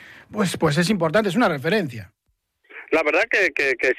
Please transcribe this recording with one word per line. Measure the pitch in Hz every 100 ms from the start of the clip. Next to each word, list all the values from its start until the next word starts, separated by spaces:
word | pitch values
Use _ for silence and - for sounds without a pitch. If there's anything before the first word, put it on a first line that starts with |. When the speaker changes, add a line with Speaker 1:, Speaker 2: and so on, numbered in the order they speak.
| - - -
Speaker 1:
pues, | 214 180 -
pues | 160 151
es | 170
importante, | 202 160 208 208
es | 180
una | 208
referencia. | 147 160 214 156 113 95 _ _ _ _ _ - - -
Speaker 2:
La | 156
verdad | 151 160 226
que, | 226 175
que, | 139 139
que | 123 131